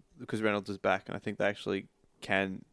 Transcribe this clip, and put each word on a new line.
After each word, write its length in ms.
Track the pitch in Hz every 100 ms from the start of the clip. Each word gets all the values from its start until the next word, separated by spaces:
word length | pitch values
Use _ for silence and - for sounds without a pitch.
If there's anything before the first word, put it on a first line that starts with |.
| _ -
because 220 | 123 110
Reynolds 280 | 110 104 98
is 100 | 98
back, 240 | 98 95 -
and 80 | 85
I 40 |
think 180 | - 104
they 80 | 101
actually 400 | 104 - 98 - _ _ _
can 420 | - 98 98 95 -